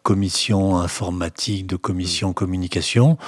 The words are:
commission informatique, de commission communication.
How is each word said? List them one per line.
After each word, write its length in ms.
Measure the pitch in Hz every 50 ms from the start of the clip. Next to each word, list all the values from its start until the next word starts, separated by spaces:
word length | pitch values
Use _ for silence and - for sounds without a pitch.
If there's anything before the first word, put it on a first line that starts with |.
commission 760 | - - 101 98 98 90 - - - - 104 98 95 98 92 87
informatique, 880 | 87 85 - - - 87 90 87 85 82 - - - - 101 98 95
de 100 | 90 92
commission 560 | 87 - - 92 90 90 87 - - 101 95
communication. 840 | 87 - 98 92 92 92 90 85 - 87 80 - - 117 123 160 160 - -